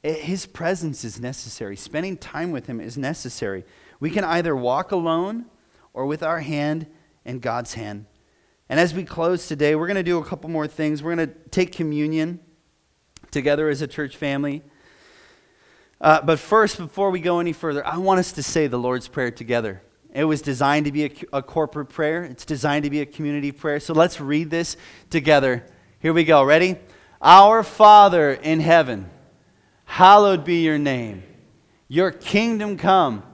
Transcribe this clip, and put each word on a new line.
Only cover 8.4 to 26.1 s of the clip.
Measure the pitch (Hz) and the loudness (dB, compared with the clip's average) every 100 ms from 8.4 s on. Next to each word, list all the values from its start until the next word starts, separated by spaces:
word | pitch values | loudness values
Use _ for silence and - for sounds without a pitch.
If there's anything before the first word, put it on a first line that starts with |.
| _ _ _ | _ _ _
And | 139 | 0
as | 175 | 0
we | 165 | -2
close | 165 - 165 180 - | -8 -4 -2 -2 -6
today, | 147 147 | -2 0
we're | 156 170 | 0 -2
gonna | 202 | -4
do | 170 170 | -2 -4
a | |
couple | 156 185 156 | -4 -12 -6
more | 160 151 | -6 -6
things. | - 151 151 | -4 -4 -4
We're | 160 | -4
gonna | 165 160 - - | -4 -4 -8 -6
take | - 180 | -4 -4
communion | - 160 147 151 160 160 175 _ _ _ _ _ _ _ - - | -4 -6 -4 -2 -2 -4 -8 _ _ _ _ _ _ _ -20 -8
together | 147 135 147 156 | -4 -2 0 -2
as | 139 | -4
a | 147 | -8
church | - 143 | -8 -10
family. | - 143 139 147 147 - _ _ _ _ _ _ _ _ _ _ _ _ _ | -8 -6 -4 -6 -8 -14 _ _ _ _ _ _ _ _ _ _ _ _ _
Uh, | 151 156 | 2 2
but | 143 160 | 2 -2
first, | - 220 214 - | 2 2 2 -2
before | 165 - 196 | -12 -4 -2
we | 185 | -2
go | 165 175 | -2 -2
any | 170 | -4
further, | 156 165 143 - | -6 -6 -6 -6
I | 165 | -4
want | 190 185 | 0 0
us | 170 | -2
to | - | -8
say | - 165 147 | -4 -2 -2
the | 123 | -2
Lord's | 123 127 - | -4 -6 -6
Prayer | - 123 | -6 -6
together. | - 117 120 110 92 _ _ _ | -8 -4 -4 -4 -10 _ _ _
It | 135 | -4
was | 156 151 | -2 -2
designed | 147 127 143 151 147 | -4 -2 0 0 -2
to | |
be | 143 | -4
a, | 147 - - | -6 -8 -8
a | 139 | -8
corporate | - 165 151 151 135 | -6 -6 -4 -8 -12
prayer. | - 151 165 | -6 -4 -4
It's | 170 127 | -10 -16
designed | - 143 151 147 | -10 -6 -2 -2
to | 147 | -4
be | 147 | -6
a | 143 | -8
community | - 147 147 143 | -8 -6 -6 -6
prayer. | 139 156 147 | -6 -6 -6
So | - | -2
let's | 160 175 - | 2 2 0
read | 139 151 156 | -4 -4 -2
this | 165 170 - - - _ | -6 -6 -10 -20 -20 _
together. | 165 143 147 135 120 - _ _ _ | -2 4 4 4 -2 -8 _ _ _
Here | 156 | 0